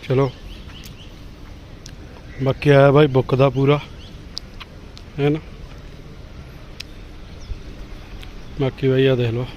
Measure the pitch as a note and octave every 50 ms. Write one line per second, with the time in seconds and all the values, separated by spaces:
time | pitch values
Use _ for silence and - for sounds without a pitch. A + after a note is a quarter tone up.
0 | - - C3 B2+ C#3 C3 - - - - - - - - - - - - - -
1 | - - - - - - - - - - - - - - - - - - - -
2 | - - - - - - - - C3 C3+ B2+ - - D3 C#3+ C#3 C#3 C#3+ C3+ C#3+
3 | D#3 D3 C3 C3 B2 - - B2 C3+ C#3 B2 C3+ C3+ C3+ D3 D3 C3+ - - -
4 | - - - - - - - - - - - - - - - - - - - -
5 | - - - D3 C#3 D3 D3 D#3 - - - - - - - - - - - -
6 | - - - - - - - - - - - - - - - - - - - -
7 | - - - - - - - - - - - - - - - - - - - -
8 | - - - - - - - - - - - - C#3+ C3 - - - C3+ C3 C3
9 | C3+ C3+ C3 A#2+ B2 A#2 A2+ A#2+ B2+ B2 -